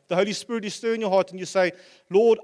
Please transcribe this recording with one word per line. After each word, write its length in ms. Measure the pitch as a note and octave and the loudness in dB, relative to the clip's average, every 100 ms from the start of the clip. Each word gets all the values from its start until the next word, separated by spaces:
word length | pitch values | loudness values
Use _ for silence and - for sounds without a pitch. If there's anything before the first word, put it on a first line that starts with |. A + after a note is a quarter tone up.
| - | -4
the 80 | F3 | 0
Holy 160 | G3+ | 0
Spirit 340 | F#3+ - A3+ G3+ | -4 -8 -8 -8
is 80 | |
stirring 280 | - A#3 A3+ | -6 -4 -4
your 80 | G#3 | 0
heart, 220 | F#3+ F3+ | 0 0
and 80 | F#3 | -6
you 60 | F3+ | -4
say, 280 | F#3+ F3+ - - _ - | 0 0 -2 -16 _ -2
"Lord, 300 | F#3+ A#3 A3 | 4 4 4